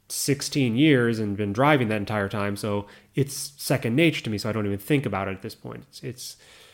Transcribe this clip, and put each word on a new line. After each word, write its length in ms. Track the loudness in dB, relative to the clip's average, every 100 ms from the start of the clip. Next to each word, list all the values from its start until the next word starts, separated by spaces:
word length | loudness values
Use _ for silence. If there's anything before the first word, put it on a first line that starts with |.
| -10
sixteen 680 | -4 -2 -2 -2 0 2
years 420 | 4 6 6 4 0
and 180 | -2
been 180 | -2 -2
driving 340 | 2 4 4 2
that 80 |
entire 340 | 0 -2 -2 -2
time, 260 | -2 -2
so 300 | -2 -2 -2 -4 -14 _
it's 380 | -2 -2 -4 -10 -8
second 380 | -2 0 2
nature 260 | 4 4 2
to 60 | -4
me, 80 | -4
so 120 | -2
I 20 |
don't 160 | -2 -2
even 100 | -2
think 280 | 0 0
about 220 | 2 -2 -4
it 40 |
at 100 | -6
this 140 | -10
point. 300 | -12 -12 -12 -16
It's, 140 | -14
it's, 340 | -12 -12 -14 -16 -20 -20 -20